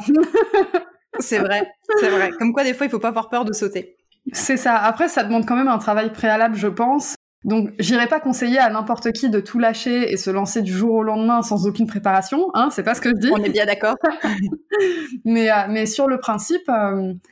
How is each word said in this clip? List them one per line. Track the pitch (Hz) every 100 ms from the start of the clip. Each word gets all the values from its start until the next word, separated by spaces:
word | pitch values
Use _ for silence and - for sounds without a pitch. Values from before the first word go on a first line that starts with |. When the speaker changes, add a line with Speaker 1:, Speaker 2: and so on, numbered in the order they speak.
Speaker 1:
<laughs> | 247 302 339 440 - 403 - 349 - _ _ 453
Speaker 2:
C'est | - 214
vrai, | 190 202 - - - 214
c'est | 381
vrai. | 381 381 -
Comme | 226
quoi, | 233
des | 269
fois, | 247
il | 285
faut | 226
pas | 226
avoir | 226 226
peur | 240 220
de |
sauter. | 208 202 190 180 _ _ _ 262
Speaker 1:
C'est | - - 262
ça. | 254 226
Après, | 214 226 320
ça | 277
demande | 208 226 220
quand | 247
même | 269
un | 220
travail | 220 214 220
préalable, | 220 226 214 226 214
je | 202
pense. | 185 240 285 - - _ _ -
Donc, | 220 208 -
j'irai | 185 240 240
pas | 311
conseiller | 277 - 240 262
à | 240
n'importe | 214 202 233 233
qui | 226 269
de | 208
tout | 202 240
lâcher | 226 226 254 240 247
et | 185
se | 190
lancer | 190 196 233
du | 190
jour | 185 233 226
au |
lendemain | 220 214 226 240
sans | 226 208 196
aucune | 208 220
préparation, | 202 202 190 190 277 370
hein, | 214 269
c'est | 233
pas | 214
ce | 247
que | 233
je |
dis. | 220 233
Speaker 2:
On | 208
est | 202
bien | 202
d'accord. | 208 202 214 262 320
Speaker 1:
<laughs> | 311 277 202 190 311 - 415 381 339 294 247
Mais, | 226 226 220
euh, | 214 196
mais | 220 220
sur | 247 277
le | 254
principe, | 240 208 - 359 359
euh, | 226 202 196 190 180 -